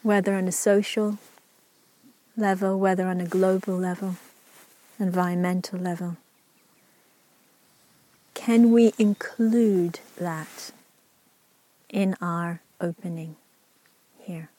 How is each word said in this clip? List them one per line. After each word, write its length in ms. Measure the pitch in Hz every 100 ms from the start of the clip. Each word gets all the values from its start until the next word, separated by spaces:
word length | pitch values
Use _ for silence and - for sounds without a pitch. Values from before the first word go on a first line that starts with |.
whether 340 | 220 202 196 196
on 140 | 185
a 20 |
social 640 | 180 208 202 208 - 214 208 - _ _ _ _ _ _ _ _ _ _ -
level, 420 | 202 190 196 190
whether 300 | 190 185 185
on 140 | 180
a 40 | 175
global 520 | 185 190 185 190 185
level, 400 | 185 180 190 180 - _ _ - _ _ _ -
environmental 800 | 190 180 180 175 180 180 - 180
level. 380 | 180 175 180 170 _ _ _ _ _ _ _ _ _ _ _ _ _ _ _ _ _ _ _ _ _
Can 400 | - - 233 233
we 200 | 233 233 -
include 1040 | 208 202 - - 226 233 220 190 175 165 - -
that 540 | 175 160 156 - - - _ _ _ _ _ _ _ _ _ _ _
in 300 | - 190 -
our 400 | 175 170 170 170 _ _
opening 560 | 175 165 180 165 160 151 _ _ _ _ _ _ _ _
here? 300 | - 170 160